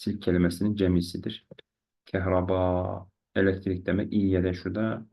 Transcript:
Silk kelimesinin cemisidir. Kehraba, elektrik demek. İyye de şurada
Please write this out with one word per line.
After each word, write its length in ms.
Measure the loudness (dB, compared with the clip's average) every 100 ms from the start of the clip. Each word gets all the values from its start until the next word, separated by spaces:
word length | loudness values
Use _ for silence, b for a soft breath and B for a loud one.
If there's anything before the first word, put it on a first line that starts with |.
Silk 220 | -6 -2
kelimesinin 520 | 2 4 4 2 -2
cemisidir. 720 | 2 2 2 0 -6 -8 -10 -18 -20 -20 _ _ _ -6
Kehraba, 1000 | -2 2 2 2 0 2 0 -2 -6 -12 _ _
elektrik 520 | 0 2 0 -2 -4 -2
demek. 260 | -2 0
İyye 320 | 0 2 2
de 100 | 0
şurada 520 | -2 -4 -2 -4 -4 -10